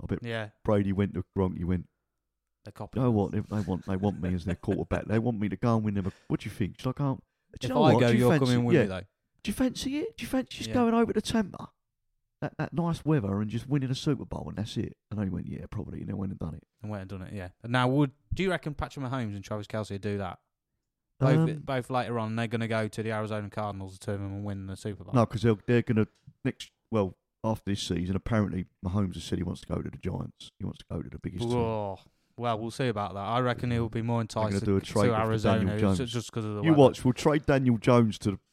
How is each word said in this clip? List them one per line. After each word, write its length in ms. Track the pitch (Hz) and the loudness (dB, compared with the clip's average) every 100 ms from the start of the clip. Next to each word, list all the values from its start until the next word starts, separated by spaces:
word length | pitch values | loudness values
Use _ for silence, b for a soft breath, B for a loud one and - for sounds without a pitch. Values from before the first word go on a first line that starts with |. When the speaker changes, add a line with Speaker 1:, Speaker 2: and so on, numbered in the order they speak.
Speaker 1:
I 40 | - | -6
bet 140 | 95 | -6
Speaker 2:
Yeah. 280 | 117 113 107 _ - | -4 -6 -8 _ 2
Speaker 1:
Brady 260 | 104 98 | 2 2
went 200 | 95 101 | 2 0
to 100 | 85 - 98 | 0 -6 0
Gronk. 200 | 92 90 | 0 0
He 60 | |
went, 240 | 87 90 - _ _ _ _ _ _ _ 107 | -2 -2 -4 _ _ _ _ _ _ _ -20
Speaker 2:
They're 60 | - | -14
Speaker 1:
You 80 | 104 - | -10 0
know 100 | 127 | 2
Speaker 2:
copping. 20 | |
Speaker 1:
what? 180 | 110 95 | 4 2
They, 80 | 104 | 0
they 220 | - 104 | -2 -4
want, 240 | 87 90 - | -2 -4 -2
they 100 | 95 | 0
want 260 | 101 85 | 0 0
me 120 | 90 | -2
as 120 | 90 87 | -2 -2
their 100 | 87 | -4
quarterback. 500 | - 90 85 92 - | -2 -2 0 -4 0
They 120 | 110 | 0
want 200 | 113 107 | 0 -2
me 80 | 104 | -2
to 60 | 95 | 0
go 200 | 120 113 | 2 2
and 60 | 107 | 2
win 80 | 101 | 0
them 120 | 95 | -2
a, 40 | - - | -6 -6
what 140 | 120 | -6
do 40 | 110 | -6
you 60 | |
think? 280 | - 92 - | -4 -4 -4
Should 100 | 131 | -6
I 20 | |
go 160 | 127 143 | -2 -2
and, 100 | 131 _ _ _ - | -2 _ _ _ -10
do 80 | 123 | -2
you 40 | |
Speaker 2:
If 40 | 139 | 4
Speaker 1:
know 80 | |
Speaker 2:
I 100 | 156 | 6
Speaker 1:
what? 60 | - | 8
Speaker 2:
go, 60 | 120 | 6
Speaker 1:
Do 40 | |
you 60 | 117 | 6
Speaker 2:
you're 120 | 123 | 6
Speaker 1:
fancy, 140 | 147 127 | 6 4
Speaker 2:
coming 120 | 123 120 | 4 4
with 100 | 135 | 4
Speaker 1:
yeah. 60 | |
Speaker 2:
me, 40 | 104 | 4
though. 140 | 92 92 _ _ _ | -2 -10 _ _ _
Speaker 1:
Do 60 | - | -8
you 40 | |
fancy 440 | 202 262 - 262 285 | 0 0 -2 -6 -4
it? 180 | 453 - | -6 -8
Do 60 | |
you 40 | 240 | -4
fancy 280 | 262 - - | -4 -4 -8
just 120 | 233 | -2
Speaker 2:
Yeah. 40 | 247 | 2
Speaker 1:
going 180 | 233 | 4
over 180 | 226 226 | 4 2
to 80 | 214 | 0
Tampa? 480 | - 226 202 - - _ _ _ _ _ _ - | 0 0 -2 -6 -16 _ _ _ _ _ _ -10
That, 160 | 147 - | -10 -6
that 160 | 156 | -4
nice 320 | 135 170 160 147 | -2 -2 -2 2
weather 340 | 156 98 98 | 2 2 0
and 80 | 107 | -2
just 200 | 113 123 | -4 -2
winning 200 | 143 131 | -2 0
a 60 | 131 | -2
Super 300 | - 139 - | -2 -2 -4
Bowl 200 | - 76 | -10 -10
and 80 | 87 | -8
that's 180 | 107 120 | -6 -4
it. 220 | - - - | -6 -8 -10
And 80 | 104 | -4
I 60 | 98 | -4
went, 180 | 87 - | -4 -8
"Yeah, 180 | - 87 | -10 -10
probably." 300 | - - - | -10 -10 -10
And 80 | - | -8
they 40 | |
went 180 | 98 95 | -6 -6
and 60 | - | -6
done 160 | 80 - | -8 -10
it. 80 | _ _ | _ _
Speaker 2:
And 100 | 107 | -12
went 100 | 104 | -10
and 60 | 95 | -10
done 120 | 98 | -12
it, 120 | 87 | -10
yeah. 160 | 101 90 _ 117 | -12 -12 _ -4
Now, 220 | 127 127 | 0 2
would, 240 | 139 143 - - | 4 2 0 -8
do 100 | - | -2
you 60 | 185 | 0
reckon 240 | 170 156 | 0 -4
Patrick 320 | 139 160 - 127 | -8 -8 -6 -6
Mahomes 280 | 131 110 | -4 -4
and 80 | 101 | -6
Travis 240 | 95 107 101 | -8 -8 -6
Kelce 260 | 110 104 | -6 -6
would 100 | 98 | -6
do 160 | 101 101 | -4 -4
that? 220 | 92 - _ _ _ _ _ _ _ - | -6 -10 _ _ _ _ _ _ _ 0
Both, 180 | 131 156 160 | 4 6 4
Speaker 1:
Um, 60 | 151 | 0
Speaker 2:
both 260 | - 131 117 | -2 -2 0
later 300 | 127 107 117 | -2 0 -2
on, 160 | 110 113 | -2 -2
they're 120 | 113 | 0
gonna 200 | 113 113 | 0 0
go 220 | 113 107 | 0 -2
to 120 | - | -2
the 80 | 110 | -4
Arizona 360 | 107 107 107 101 | -2 -2 -4 -6
Cardinals, 480 | 110 104 98 95 95 | -6 -6 -6 -10 -10
the 80 | - | -6
two 40 | |
of 80 | 98 | -4
them, 140 | 98 | -4
and 100 | 98 | -6
win 240 | 104 98 95 | -6 -6 -8
the 80 | 95 | -8
Super 300 | 110 98 90 | -8 -8 -2
Bowl. 80 | |
Speaker 1:
No, 120 | 127 110 | 2 2
'cause 160 | 110 | 2
they're, 140 | 117 107 - | 2 2 2
they're 180 | 120 | 2
gonna 240 | 113 110 104 _ - _ | 4 2 2 _ -20 _
next. 280 | 131 - - _ - | -8 -6 -14 _ -4
Well, 240 | 110 95 - _ _ 110 | 0 0 -4 _ _ -4
after 260 | 110 - | -4 -2
this 100 | 98 | -4
season, 340 | - 85 87 95 | -2 -2 -2 -2
apparently 480 | - 113 101 92 - _ 95 | 0 0 0 -2 -8 _ -4
Mahomes 280 | 101 95 | -2 -2
has 100 | 82 | -4
said 140 | - 98 | -6 -4
he 60 | |
wants 180 | 87 - | -4 -6
to 60 | - | -6
go 140 | 85 | -6
to 80 | - | -6
the 80 | - | -8
Giants. 540 | - - - - - _ | -6 -6 -8 -10 -20 _
He 60 | 95 | -10
wants 140 | - | -10
to 60 | - | -10
go 100 | - | -8
to 80 | - | -8
the 100 | 76 | -10
biggest 240 | 87 92 | -10 -6
team. 140 | 117 120 | -4 -2
Speaker 2:
Whoa. 420 | 113 110 104 95 _ _ _ - | -2 -2 -6 -8 _ _ _ -6
Well, 240 | 120 107 | -4 -2
we'll 120 | 113 | -4
see 160 | - 127 | -2 -2
about 260 | 104 101 | 0 -4
that. 80 | 95 | -4
I 180 | 98 120 | -2 0
reckon 320 | 123 117 123 | 0 0 -2
he'll 160 | 117 117 | 0 -2
be 140 | 117 | -2
more 160 | 113 117 | -2 -2
Speaker 1:
They're 60 | 113 110 | -2 -2
gonna 120 | 107 | 0
Speaker 2:
enticed 180 | 98 104 | 0 4
Speaker 1:
do 100 | 98 | 2
a 40 | |
Speaker 2:
to, 40 | - | 2
Speaker 1:
trade 180 | 110 | 2
Speaker 2:
to 60 | 120 | 4
Speaker 1:
with 80 | 110 | 4
Speaker 2:
Arizona 400 | 110 110 110 113 | 2 2 4 4
Speaker 1:
Daniel 200 | 95 104 | 2 2
Jones. 180 | 104 95 | 2 2
Speaker 2:
ju-, 60 | 120 | 0
just 220 | 117 - | -4 -4
'cause 100 | 120 | -6
of 120 | 107 104 | -4 0
the 60 | |
Speaker 1:
You 80 | 156 | 4
Speaker 2:
weather. 100 | 147 | 8
Speaker 1:
watch, 240 | 131 - 127 | 8 8 0
we'll 80 | |
trade 320 | - 160 151 - | 2 2 2 4
Daniel 320 | 139 127 113 | 4 4 4
Jones 400 | - 120 113 - | 6 6 6 2
to 180 | 107 92 _ | -2 -4 _